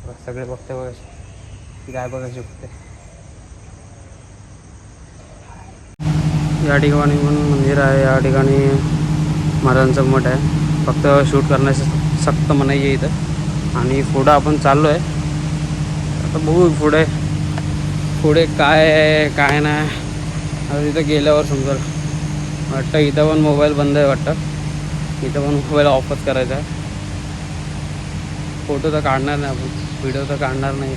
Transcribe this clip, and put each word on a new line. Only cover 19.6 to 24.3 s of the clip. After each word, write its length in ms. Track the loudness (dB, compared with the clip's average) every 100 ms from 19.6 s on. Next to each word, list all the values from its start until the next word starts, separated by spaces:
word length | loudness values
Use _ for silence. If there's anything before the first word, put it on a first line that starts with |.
नाही, 280 | 0 0 -2 -4 -6 -6 -6 -6 -6 -6 -4
आता 220 | -2 -2
तिथं 180 | -2 0
गेल्यावर 360 | 2 4 2
समजेल. 320 | 2 -2 -2 -2 -4 -6 -6 -6 -6 -6 -6 -6 -4
वाटतं 260 | -4 0 2
इथं 320 | 2 2 2
पण 80 | 4
मोबाईल 340 | 4 4 2
बंद 240 | 2 0 2
आहे 100 | 2
वाटतं, 260 | 2 -2